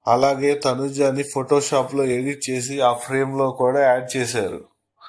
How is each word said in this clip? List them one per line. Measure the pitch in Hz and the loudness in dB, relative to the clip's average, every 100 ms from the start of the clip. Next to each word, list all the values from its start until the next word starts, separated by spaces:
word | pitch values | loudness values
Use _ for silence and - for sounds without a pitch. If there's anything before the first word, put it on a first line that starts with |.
| - | 2
అలాగే | 120 139 135 143 | 4 4 2 0
తనుజని | 143 139 127 139 139 139 135 | 2 0 -2 -4 0 0 0
Photoshop-లో | 139 135 131 143 139 139 127 139 | -4 -4 0 0 2 0 0 -2
ఎడిట్ | 135 123 135 143 - | -2 -2 -4 -6 -6
చేసి | 127 123 139 | -4 -4 0
ఆ | 123 | 2
ఫ్రేమ్లో | 120 - 131 135 135 135 | 2 -2 -2 -2 0 -2
కూడా | 127 127 139 | 2 2 4
యాడ్ | 135 127 127 131 | 4 2 0 -4
చేశారు. | 120 117 95 - - _ _ _ | -2 -2 -4 -6 -14 _ _ _